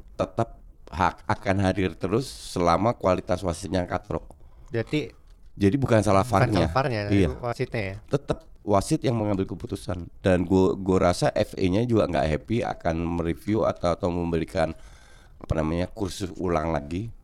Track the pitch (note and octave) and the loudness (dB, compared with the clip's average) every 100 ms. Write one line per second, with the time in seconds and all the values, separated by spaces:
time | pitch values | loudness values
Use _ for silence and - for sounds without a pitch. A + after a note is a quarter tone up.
0 | - - F#2 - A2+ - - - - D#2 | -12 -6 -4 -2 -4 -6 -20 -20 -10 -2
1 | F#2 - - G#2 G2 G2 F#2+ F#2+ F#2 - | -2 -2 -6 -4 0 2 2 2 -2 -2
2 | F#2 G#2+ C3+ - - F#2+ F2 E2+ G#2+ A#2+ | -2 -2 -2 -12 -8 0 2 4 2 0
3 | F#2+ F#2 - F2 F#2 E2+ F2+ F#2 F2+ F#2 | 2 2 0 -2 -2 -4 -4 -4 -2 -6
4 | - D#2+ - - - - - A#2 - D3+ | -4 -8 -8 -20 -20 -20 -8 -6 -2 -4
5 | C3 - - - - - G2+ C#3 B2 A2+ | -4 -12 -20 -20 -14 2 2 4 4 4
6 | G#2 G2 F#2+ G2 B2+ G2+ D#2+ B2+ C#3 A2 | 6 4 4 2 4 2 2 0 0 -2
7 | G#2 G2+ E2+ - A#2+ A#2 B2+ A#2+ G2 G2+ | 2 4 2 0 -6 -4 -4 -4 -4 -8
8 | - C#3+ - - - - - G2 - D#3 | -4 -4 -2 -8 -8 -10 2 2 2 0
9 | - A#2 G#2 F#2+ F#2+ F#2+ - G2 - F2+ | 0 0 0 0 -2 -6 -8 -8 -6 -8
10 | E2+ - G2+ F2+ F2 F#2+ F#2 - F#2+ F#2 | -8 -2 2 4 4 4 4 2 2 4
11 | E2+ F2+ D3 - G#2 - F#2+ G2 A#2+ A2 | 4 2 0 0 -2 0 0 2 2 2
12 | F#2 D2+ D#2 D2+ - A2+ - - F2 E2 | 2 2 0 0 -2 -2 -2 -4 -2 -2
13 | E2 E2+ E2 D#2+ - G#2+ D#2+ F#2+ F2 E2 | -2 -2 -2 -4 -2 0 0 0 -2 0
14 | F2+ F2 E2+ E2 D#2+ F#2 D#2+ - - - | -2 -2 -2 -2 -2 -2 -2 -4 -14 -20
15 | - - - - - D#2+ D#2 E2+ F2+ - | -20 -20 -20 -14 -4 -2 0 -2 -4 -4
16 | F#2+ - F2+ - F2+ E2 D#2 D2+ D2 E2+ | -6 -6 -8 -4 -2 0 0 -2 -4 -8
17 | A2+ - | -8 -12